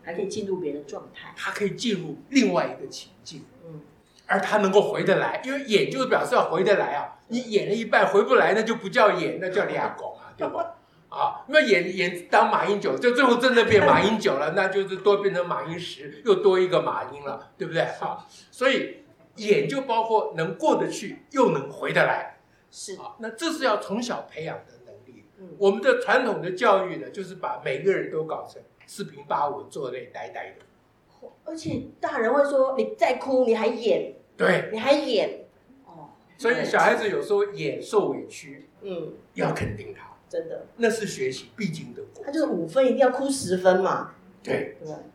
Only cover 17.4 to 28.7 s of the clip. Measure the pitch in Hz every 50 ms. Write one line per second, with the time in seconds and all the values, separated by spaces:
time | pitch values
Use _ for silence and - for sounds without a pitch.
17.4 | - _ _ _ - 156 156 165 151 123 - - 170 143 - - - - - -
18.4 | - _ _ - 247 269 262 - - - - - - _ _ _ - _ _ -
19.4 | 214 214 202 151 - - 269 277 262 240 226 226 226 226 220 214 190 - - 160
20.4 | 165 190 - - 311 294 240 - - - - - - - - - - _ - 277
21.4 | 240 196 160 143 131 - - - 139 147 160 175 151 131 113 - - - - _
22.4 | _ _ _ _ _ _ _ - - - 190 - - - - - 220 226 226 -
23.4 | 330 330 - - 262 240 214 208 - - 190 233 233 - 160 117 - - - 151
24.4 | 160 156 123 - - - - - - - - - - - - - _ _ _ _
25.4 | 190 180 151 - 202 196 208 226 - 269 247 240 - - 214 262 262 226 196 165
26.4 | 156 180 185 - 247 226 196 190 190 180 156 139 - - - 208 190 170 190 185
27.4 | - - 123 - - 151 131 131 165 196 185 156 139 - - 156 156 156 147 -
28.4 | - - - - - _